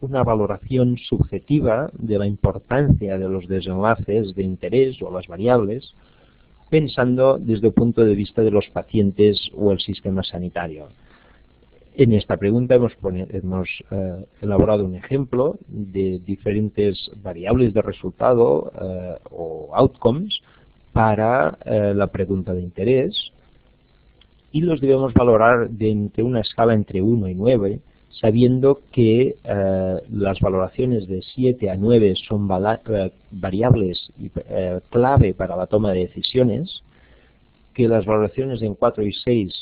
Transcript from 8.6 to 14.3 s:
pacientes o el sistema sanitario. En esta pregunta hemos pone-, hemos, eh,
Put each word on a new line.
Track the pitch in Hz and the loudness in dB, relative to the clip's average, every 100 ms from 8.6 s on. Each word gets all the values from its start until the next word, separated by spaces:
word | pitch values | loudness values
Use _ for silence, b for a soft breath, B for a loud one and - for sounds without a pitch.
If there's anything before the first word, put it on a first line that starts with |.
| - | 0
pacientes | - - 110 101 92 104 98 - - | -8 -2 0 0 4 4 4 -6 -2
o | 104 | 0
el | 95 | 0
sistema | - 95 98 95 | -2 -8 -4 -4
sanitario. | - 85 90 87 85 78 73 _ b b b b _ _ _ _ _ | -6 -8 -8 -6 -8 -10 -18 _ b b b b _ _ _ _ _
En | - 120 | 2 4
esta | 107 - 92 | 4 0 -2
pregunta | 101 117 123 | 0 0 2
hemos | 127 117 - | 2 2 -2
pone-, | 98 92 95 | -6 -6 -6
hemos, | 92 90 92 85 - - | -8 -4 -4 -6 -10 -8
eh, | 101 92 90 - | -6 -6 -8 -14